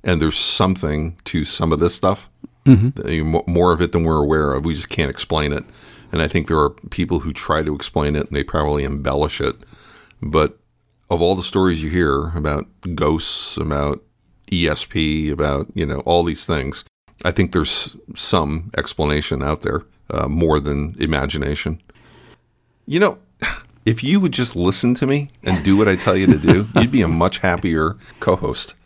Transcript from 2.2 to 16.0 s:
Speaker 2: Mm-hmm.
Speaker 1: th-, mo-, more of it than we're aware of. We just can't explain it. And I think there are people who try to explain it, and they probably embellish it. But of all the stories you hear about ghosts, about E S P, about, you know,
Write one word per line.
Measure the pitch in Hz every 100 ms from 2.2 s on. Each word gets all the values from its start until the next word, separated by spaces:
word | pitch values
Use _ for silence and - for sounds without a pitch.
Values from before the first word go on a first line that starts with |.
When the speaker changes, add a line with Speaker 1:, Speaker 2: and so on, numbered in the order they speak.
| - _ - _
Speaker 2:
Mm-hmm. | - 127 117 -
Speaker 1:
th-, | - 80
mo-, | 78 82 -
more | 87 90
of | 82
it | 87
than | 87
we're | 82 78
aware | 73 78 73
of. | 67
We | 80
just | 76 -
can't | - 73
explain | - - 80 73
it. | 71 - - - - -
And | 82
I | 78
think | 85 -
there | 80
are | 71
people | - - - 85 85
who | 80
try | - - 78
to | 78
explain | 73 - 76 73
it, | 73 71
and | 71
they |
probably | 69 78 73 73
embellish | 69 71 69 69 73 -
it. | 71 - - - - - _ _
But | 76 80 78 - _ _ _ _ _
of | 87
all | 85
the | 95
stories | 85 98 92 80
you | 78
hear | 87 80 69 78 85
about | 76 73 - _ 92
ghosts, | 78 78 80 - - - -
about | 80 73 73 71 _ _ _ _ -
E | 90 80
S | 76
P, | - 90 78 78 76
about, | 73 73 71 -
you | -
know, | 78 73